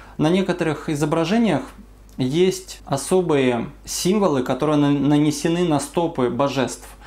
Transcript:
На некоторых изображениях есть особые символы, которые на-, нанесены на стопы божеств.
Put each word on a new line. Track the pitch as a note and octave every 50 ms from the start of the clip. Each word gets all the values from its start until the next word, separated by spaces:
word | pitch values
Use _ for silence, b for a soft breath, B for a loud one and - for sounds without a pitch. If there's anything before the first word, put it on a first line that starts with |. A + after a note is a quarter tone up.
| B B B B
На | D3 D#3
некоторых | F3 F#3+ F#3+ F#3 E3+ - E3+ D#3+ D3 D3 - -
изображениях | D#3 C#3+ D#3 - E3+ E3 E3 D#3+ G#3 A#3 A#3 G#3 D#3 C3 - - - - - - - - - - - -
есть | C3 B2+ C#3+ E3+ F3+ F#3+ F#3 - - - - - -
особые | - C#3 C#3 - - F#3 F#3 F3+ E3 D3+ C#3 C3 B2+ B2 A#2 - - - - -
символы, | - - - - F3 G3+ A3 G3 E3+ D3 C3
которые | B2+ - C3 B2+ D3+ D3+ D3+
на-, | D3 D3 C#3+
нанесены | C#3+ C#3+ - C#3+ D3+ D3 D3+ D3+ D3 - - E3+ E3 F3 F3+
на | E3+ D3+ C#3
стопы | C#3+ - - F3 E3+ D#3+ E3 - B2+ A#2+
божеств. | A#2+ A#2+ C#3 C3+ B2+ C3+ B2 A2+ - - - - - B B